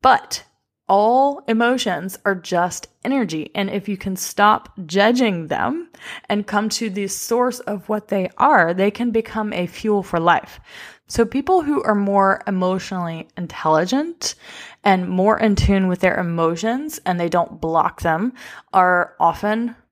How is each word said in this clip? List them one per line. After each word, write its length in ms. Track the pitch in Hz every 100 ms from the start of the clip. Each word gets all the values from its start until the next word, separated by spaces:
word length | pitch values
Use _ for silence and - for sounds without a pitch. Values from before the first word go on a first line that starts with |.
But 400 | 262 254 - - - _ _ _ -
all 540 | 196 214 254 277 285 285
emotions 720 | 226 240 254 220 175 185 - 208
are 100 | 190
just 520 | - 175 175 - - _
energy. 460 | - 269 208 156 151 -
And 140 | 196
if 200 | 202 196
you 80 | 190
can 180 | 196 185
stop 540 | - - 208 214 - - 165
judging 600 | 180 208 247 240 180 156
them 420 | - - 311 339 - - - _
and 160 | 202 202
come 240 | 208 214
to 200 | - 226
the 180 | 190 196
source 520 | - - 233 247 240
of 260 | - 208 -
what 200 | 214 208
they 200 | 202 180 -
are, 360 | 277 269 165
they 180 | 185 196
can 180 | 208 240
become 440 | 226 226 220 208
a 120 | 175 180
fuel 380 | - 220 208
for 160 | 190 170
life. 400 | 170 165 - - - - - - _
So 180 | - 233
people 360 | 262 277 370
who 220 | 294 285
are 120 | - 208
more 460 | 202 196 190 196 -
emotionally 800 | 190 185 185 - 190 170 165 165 -
intelligent 1000 | 175 - 156 156 180 262 330 339 - - - - - -
and 240 | 208 185 180
more 300 | 185 196 220
in 180 | 220 196
tune 320 | - 196 190
with 120 | 180
their 200 | 185 -
emotions, 800 | 175 165 165 165 220 247 302 - -
and 140 | 175
they 100 | 170
don't 320 | 175 170 165
block 400 | 165 160 160 -
them, 320 | 170 160 233 254 - - _
are 420 | 190 180 180 175 _
often 560 | 170 160 208 220 233 226 _